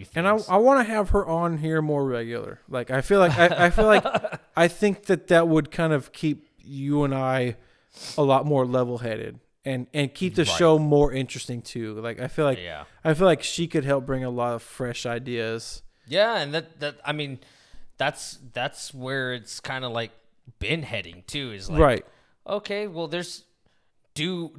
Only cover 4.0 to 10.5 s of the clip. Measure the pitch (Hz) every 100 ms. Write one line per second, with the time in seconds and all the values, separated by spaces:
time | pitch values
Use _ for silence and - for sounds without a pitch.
4 | 254 226 - 151 _ - 170 170 208 190
5 | - 185 - 170 170 160 147 - 165 151
6 | - - 160 147 _ _ 101 139 139 147
7 | 143 135 131 131 123 117 _ _ _ -
8 | - - 143 135 143 143 123 127 123 120
9 | 120 110 113 120 _ _ - 131 123 151
10 | 139 - 185 - 156